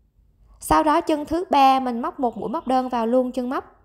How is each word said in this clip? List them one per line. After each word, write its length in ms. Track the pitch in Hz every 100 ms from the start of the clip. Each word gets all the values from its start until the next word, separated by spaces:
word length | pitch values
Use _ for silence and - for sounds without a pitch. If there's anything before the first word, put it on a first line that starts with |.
| _ _ _ _ _ _
Sau 220 | - 311
đó 180 | 311 311
chân 240 | 339 302
thứ 200 | 294 320 381
ba 300 | 285 269 269
mình 220 | 254 233
móc 180 | 302 349
một 160 | 247 220
mũi 120 | 190
móc 180 | 302 254
đơn 220 | 254 254
vào 180 | 240 226
luôn 260 | 254 254
chân 180 | 247 247
móc. 140 | 302 - _